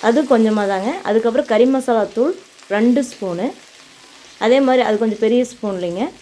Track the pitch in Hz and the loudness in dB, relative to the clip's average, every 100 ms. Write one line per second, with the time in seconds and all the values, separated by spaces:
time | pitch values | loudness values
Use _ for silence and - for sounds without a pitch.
0 | 214 240 262 240 220 214 202 190 208 370 | 2 0 2 2 2 0 -2 -2 -4 -6
1 | 370 220 233 233 - 226 254 269 254 226 | -2 0 0 -2 0 2 2 2 0 0
2 | 202 - 277 381 - - - 202 233 247 | -2 -2 -2 -4 -12 -20 -6 0 2 2
3 | 247 - 196 170 240 392 - - - - | -2 -8 -8 -6 -6 -8 -20 -20 -20 -20
4 | - - - - 214 262 269 254 233 214 | -20 -20 -20 -4 2 2 4 2 2 0
5 | 226 208 220 247 247 - 208 190 180 175 | -2 0 0 2 0 -6 -8 -6 -6 -4
6 | 294 - | -6 -8